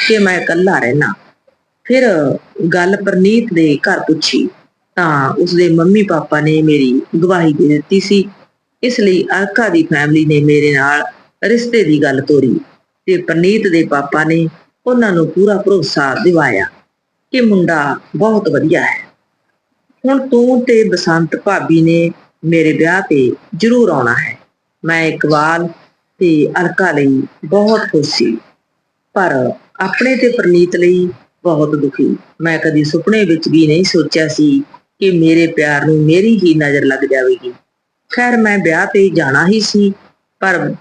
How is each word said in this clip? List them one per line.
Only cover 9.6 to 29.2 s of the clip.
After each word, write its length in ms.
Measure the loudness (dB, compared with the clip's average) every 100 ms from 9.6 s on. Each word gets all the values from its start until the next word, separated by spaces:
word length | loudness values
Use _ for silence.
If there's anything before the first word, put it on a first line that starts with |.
| 0
ਦੀ 140 | 0
ਫੈਮਿਲੀ 440 | 0 0 0 0 2
ਨੇ 180 | 2
ਮੇਰੇ 300 | 2 2 2
ਨਾਲ 300 | 0 0 -2 -4 -12 _ -6
ਰਿਸ਼ਤੇ 400 | -2 -2 0 0
ਦੀ 180 | 0 0
ਗੱਲ 180 | 0 -2
ਤੋਰੀ 400 | 0 2 2 -2 -6 _ _ _ -4
ਤੇ 160 | -4
ਪਰਨੀਤ 460 | -2 0 0 0 0
ਦੇ 160 | 0
ਪਾਪਾ 400 | 0 -2 -2 -2
ਨੇ 240 | 0 0 -2 -6 _ _ -2
ਉਹਨਾਂ 260 | 0 0
ਨੂੰ 160 | 0 0
ਪੂਰਾ 280 | 0 0 2
ਭਰੋਸਾ 580 | 0 0 -2 -2 -2 0
ਦਿਵਾਇਆ 400 | 0 2 0 -2 -6 -10 _ _ _ _ -6
ਕਿ 80 | 0
ਮੁੰਡਾ 560 | 2 2 0 -2 -2 -6 -8 -2
ਬਹੁਤ 320 | 0 0 0
ਵਧੀਆ 320 | 0 0 0
ਹੈ। 300 | -2 -6 -12 _ _ _ _ _ _ _ _ _ -2
ਹੁਣ 220 | -2 0
ਤੂੰ 360 | 2 2 2
ਤੇ 240 | 2 2 2
ਬਸੰਤ 480 | -2 0 0 -2 -4
ਭਾਬੀ 460 | -4 -2 0 2
ਨੇ 280 | 2 2 0 -4 _ _
ਮੇਰੇ 280 | -2 0 0
ਵਿਆਹ 280 | 0 0 0
'ਤੇ 320 | 0 0 0 -2 -10 -2
ਜ਼ਰੂਰ 340 | 0 2 2
ਆਉਣਾ 240 | 0 -2
ਹੈ। 240 | -2 -6 -12 _ _ _ _
ਮੈਂ 180 | -4 -2
ਇਕਬਾਲ 640 | -2 -2 0 0 0 -2 -4 -10 _ _ _ -2
ਤੇ 340 | 0 2 0 -2
ਅਲਕਾ 320 | -2 -2 -2
ਲਈ 300 | 0 0 0 -4 -10
ਬਹੁਤ 360 | -2 0 2 0
ਖੁਸ਼ 280 | 0 -2 -2
ਸੀ, 280 | -2 -2 -4 _ _ _ _ _ _ _
ਪਰ 380 | -2